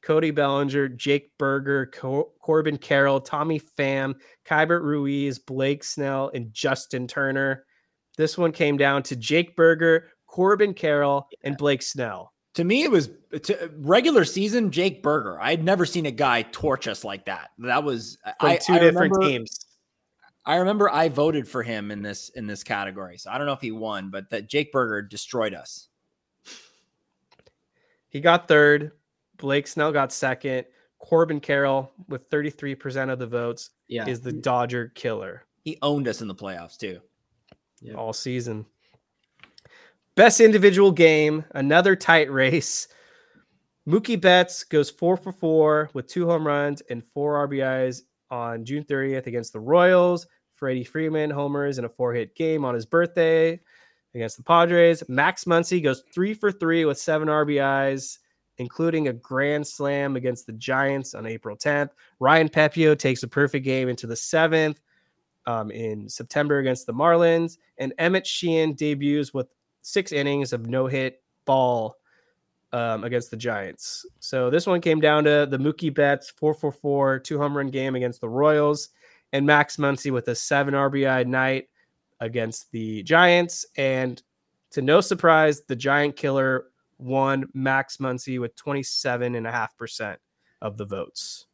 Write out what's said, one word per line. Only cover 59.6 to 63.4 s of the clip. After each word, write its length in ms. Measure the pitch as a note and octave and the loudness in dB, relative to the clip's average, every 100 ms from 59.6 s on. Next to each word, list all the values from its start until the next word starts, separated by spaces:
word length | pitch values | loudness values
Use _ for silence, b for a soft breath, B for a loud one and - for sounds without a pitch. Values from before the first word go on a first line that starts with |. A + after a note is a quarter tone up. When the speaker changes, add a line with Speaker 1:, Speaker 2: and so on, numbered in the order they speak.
| D3 | -6
Speaker 1:
slam 500 | - C#3+ C#3+ C#3 C3+ | -6 -4 -2 -2 -4
against 300 | B2+ A#2+ - | -4 -6 -10
the 80 | |
Giants 600 | A2 A#2+ C3 C#3 C#3 C3 | -12 -4 -2 0 -2 -6
on 120 | - A2+ | -12 -12
April 280 | A2+ A2+ G#2 | -10 -12 -6
tenth. 360 | - C#3+ C#3+ _ b b | -2 -2 -2 _ b b
Ryan 280 | C3 D#3+ D#3 | 4 6 4
Pepiot 500 | - D3+ E3 D#3 D3+ | 2 2 4 2 4
takes 240 | C3+ B2+ | 0 -2
a 60 | A#2+ | -4
perfect 380 | - | 0